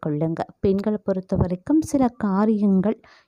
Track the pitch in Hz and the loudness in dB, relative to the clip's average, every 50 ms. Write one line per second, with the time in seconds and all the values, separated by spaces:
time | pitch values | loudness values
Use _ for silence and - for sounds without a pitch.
0 | - 160 147 147 160 160 165 - - - - _ - 202 190 196 202 220 214 202 | -6 -4 -2 -2 -2 -2 -2 -4 -6 -8 -6 _ -2 0 0 0 -2 -2 -4 -4
1 | - - 190 185 185 - 196 185 185 180 175 180 _ - 294 311 311 - - 277 | -4 -4 -4 -4 -4 -4 -2 -2 0 -2 -2 -4 _ 0 0 0 0 0 0 0
2 | 262 240 240 - 220 202 190 190 214 220 220 208 208 202 190 190 185 208 220 - | 0 0 0 -2 -4 -2 0 2 2 2 2 2 2 2 4 4 2 0 -2 -4
3 | _ _ _ _ _ | _ _ _ _ _